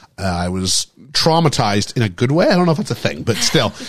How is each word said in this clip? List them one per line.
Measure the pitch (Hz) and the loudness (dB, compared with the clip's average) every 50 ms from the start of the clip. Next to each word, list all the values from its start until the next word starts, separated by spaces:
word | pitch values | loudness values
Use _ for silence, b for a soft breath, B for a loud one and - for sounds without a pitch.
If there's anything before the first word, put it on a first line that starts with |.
| B B B - | B B B -6
uh, | 95 | -4
I | 95 87 87 87 90 | -4 -2 -2 -2 -2
was | 92 92 92 90 - - - - _ - - 135 147 | -2 -2 -2 -2 -2 -2 -4 -6 _ -20 -14 -6 -2
traumatized | - - 165 160 165 165 147 - - 123 104 101 104 98 - - | 0 2 2 4 4 4 2 2 2 0 0 0 0 -2 -2 -2
in | 127 117 | -2 -2
a | 107 | -2
good | 87 - 123 131 | -2 -2 -2 0
way. | 143 170 214 - | 2 2 2 2
I | 196 | 4
don't | 180 180 | 4 4
know | 170 156 | 2 2
if | - | 0
that's | 214 - | -2 -4
a | - | -4
thing, | - - - 71 - - | -4 -4 -4 -4 -4 -4
but | - 110 | -4 -2
still, | - - - - 156 120 98 - B B | -2 0 0 2 2 2 0 -2 B B